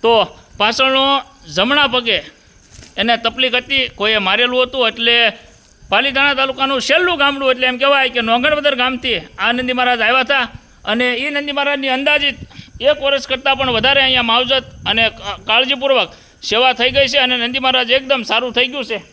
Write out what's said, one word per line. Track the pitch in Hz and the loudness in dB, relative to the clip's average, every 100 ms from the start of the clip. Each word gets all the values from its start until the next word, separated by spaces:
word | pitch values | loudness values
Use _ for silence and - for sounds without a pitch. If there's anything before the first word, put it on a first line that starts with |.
તો | 226 226 185 - - - | 2 2 0 -6 -20 -2
પાછળનો | 208 233 269 262 269 277 - - 160 | -2 0 0 2 2 0 -4 -20 -10
જમણા | 151 214 285 285 | -2 0 2 2
પગે | 247 233 185 - - _ - _ - - - | 0 -2 -4 -4 -20 _ -20 _ -20 -16 -4
એને | 214 233 | 0 0
તકલીફ | 233 233 254 | -2 -2 0
હતી, | 247 247 269 247 | -2 -2 -2 -2
કોઈએ | - 208 220 | -2 0 0
મારેલું | 190 208 247 247 | 0 0 0 0
હતું, | 254 262 233 | -2 0 -2
એટલે | 226 226 240 233 - - - - _ - | 0 0 4 2 0 -20 -20 -20 _ -2
પાલીતાણા | 196 269 262 285 | 0 0 2 0
તાલુકાનું | 269 269 254 269 269 | 0 -2 -2 -2 -2
છેલ્લું | - 302 359 339 | 2 2 2 2
ગામડું, | 285 277 269 | 0 0 0
એટલે | 254 254 | 0 0
એમ | 247 | 0
કહેવાય | 269 277 262 | 2 2 2
કે | 247 | -2
નોંગણવદર | 226 233 269 294 294 | 0 2 2 2 0
ગામથી | 269 247 254 254 202 160 - | 0 -2 -2 -4 -4 -6 -4
આ | 202 | -2
નંદી | 240 254 | -2 -2
મહારાજ | 254 247 247 | 0 2 2
આવ્યા | 220 262 | 2 2
હતા. | 247 269 233 - - _ | 2 0 -2 -8 -20 _
અને | - 220 247 | -4 0 0
એ | 247 277 | 0 -2
નંદી | 285 285 | -4 -4
મહારાજની | 285 285 285 269 | -2 -2 -2 -2
અંદાજિત | 262 277 294 285 - - - - - | 0 2 2 0 -4 -12 -18 -20 -2
એક | 247 294 | 0 2
વર્ષ | 269 277 254 | 2 0 -2
કરતાં | 262 269 269 | -4 0 0
પણ | 269 | 0
વધારે | 226 247 277 | 2 2 4
અહીંયા | 262 254 | 4 2
માવજત | 233 233 254 269 262 - - | 2 0 2 -2 -2 -12 -4
અને | 214 226 | 0 0
કા-, | 214 190 196 - | -2 -10 -10 0
કાળજીપૂર્વક | 226 262 269 269 262 185 - - - | 0 2 -2 2 2 0 -6 -20 -16
સેવા | - 214 254 | -4 2 2
થઈ | 254 247 | 2 0
ગઈ | 262 277 | 2 2
છે | 277 | 2
અને | 254 254 | 0 0
નંદી | 240 254 | -2 -2
મહારાજ | 262 254 233 | 0 0 0
એકદમ | 254 262 269 | -2 0 -2
સારું | 220 214 247 | 0 -2 -2
થઈ | 240 254 | -2 -2
ગયું | 277 | -4
છે. | 220 214 - | -8 -8 -10